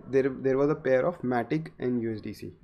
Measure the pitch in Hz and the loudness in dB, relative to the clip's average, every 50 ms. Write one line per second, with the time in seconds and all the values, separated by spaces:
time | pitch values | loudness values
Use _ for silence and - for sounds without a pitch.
0 | - - 123 135 131 139 131 127 127 135 131 135 143 147 156 151 156 135 131 127 | -10 0 2 2 2 2 -2 0 0 0 2 4 2 2 0 0 2 2 4 4
1 | 131 170 180 - - 123 127 120 113 - 156 156 160 - - - - 123 123 120 | 4 2 -2 -2 -2 0 0 0 0 0 -2 -4 -4 -6 -10 -6 -4 -2 0 0
2 | 113 113 110 104 - 110 104 - - - - - | -2 -2 -4 -6 -8 -10 -12 -10 -12 -14 -16 -16